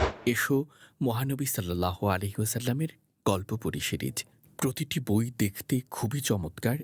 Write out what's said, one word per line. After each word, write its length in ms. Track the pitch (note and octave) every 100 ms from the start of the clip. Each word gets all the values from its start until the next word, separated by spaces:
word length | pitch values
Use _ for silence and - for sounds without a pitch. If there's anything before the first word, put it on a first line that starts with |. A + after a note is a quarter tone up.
| - - A#2+
এসো 320 | A#2+ - C#3 D3+ - - _
মহানবী 440 | C3 A2+ C3+ C3+ C3+
সাল্লাল্লাহু 580 | - F2+ F2 F2+ F2+ G2+
আলাইহি 300 | F#2 G2+ G2+
ওয়াসাল্লামের 540 | G#2+ A2+ A#2+ C3 D#3+ - _ _ -
গল্প 240 | F#2+ F#2+ A2
পড়ি 260 | E2 D2+
সিরিজ। 360 | - - C2 - - _ _ -
প্রতিটি 380 | C3+ - D#3 D#3
বই 260 | A#2+ G#2 A#2 -
দেখতে 360 | G#2 - - B2+ -
খুবই 280 | - G#2+ C#3
চমৎকার 560 | - G#2 D#2+ - A#2 D3+